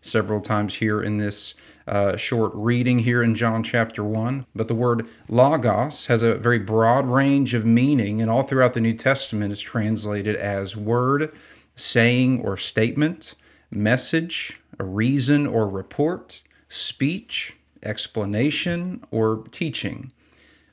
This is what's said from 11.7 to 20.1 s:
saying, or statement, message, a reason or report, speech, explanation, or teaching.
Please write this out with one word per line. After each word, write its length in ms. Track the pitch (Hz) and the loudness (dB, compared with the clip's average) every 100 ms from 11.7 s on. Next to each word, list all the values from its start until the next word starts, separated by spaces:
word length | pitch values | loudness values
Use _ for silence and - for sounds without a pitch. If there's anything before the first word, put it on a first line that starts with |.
| - | -10
saying, 640 | - 120 117 123 127 131 | -2 2 4 4 2 2
or 160 | - 98 | -2 -6
statement, 800 | - - 113 143 151 180 - - _ _ _ | -4 0 0 2 -2 -2 -12 -20 _ _ _
message, 880 | 101 104 127 - 160 170 - - - _ - | -2 0 0 0 -2 -2 -6 -10 -14 _ -10
a 40 | |
reason 600 | 95 98 117 139 123 147 143 | -6 0 2 2 2 2 2
or 220 | 113 104 | 0 0
report, 720 | 95 95 - 151 180 - - _ _ _ | -2 -6 -2 0 -2 -8 -20 _ _ _
speech, 880 | - - - 135 185 - - - - _ _ | -10 -10 -4 -2 -2 -8 -8 -8 -14 _ _
explanation, 1200 | - 107 - - 101 104 139 - 180 170 180 180 - | -8 -8 -6 -6 -2 0 0 -2 -4 -4 -6 -10 -6
or 320 | 113 110 110 - | -2 0 0 -6
teaching. 580 | - 120 120 - - - | -6 -6 -4 -8 -8 -12